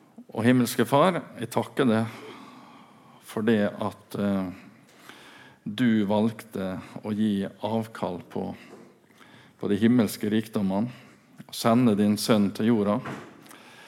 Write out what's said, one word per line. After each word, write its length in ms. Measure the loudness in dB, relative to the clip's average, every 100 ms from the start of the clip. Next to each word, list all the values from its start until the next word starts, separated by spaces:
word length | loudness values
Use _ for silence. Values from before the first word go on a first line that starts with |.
| _ -20 -10
Og 80 | 0
himmelske 460 | 4 4 2 0 2
Far, 320 | 4 4 2 -6 -10
jeg 140 | -4
takker 340 | -4 -4 0 2
deg 280 | 2 0 -6 -16 -18 -20 -20 -20 -20 -20 -20 -20 -20 -10
for 160 | -2
det 220 | 2 2 2
at, 480 | -2 -6 -8 -10 -4
eh, 320 | 0 0 -2 -8 -18 -20 -20 -20 -20 -20 -20 -20 -20 -14
du 400 | -10 0 2 4 2
valgte 680 | 2 0 -2 -10 -8 -8 -8 -12 -12
å 100 | -8
gi 320 | -2 0 0
avkall 760 | -4 -6 -4 -4 -4 -6 -6 -6 -10
på, 140 | -8 -8 -10 -18 -20 -20 _ _ _ -20 -20 -20 _
på 120 | -2
de 80 | 2
himmelske 480 | 4 4 2 -2 -2
rikdommene, 640 | -2 -2 -2 -2 -2 -4 -8 -20 -20 _ -20
og 100 | -16 -4
sende 400 | 2 4 4 4
din 180 | 2 2
sønn 300 | 2 2 2
til 140 | 0 0
jorda, 280 | 2 2 -2 -4 -12 -16 -20 -20 -20 -20 -20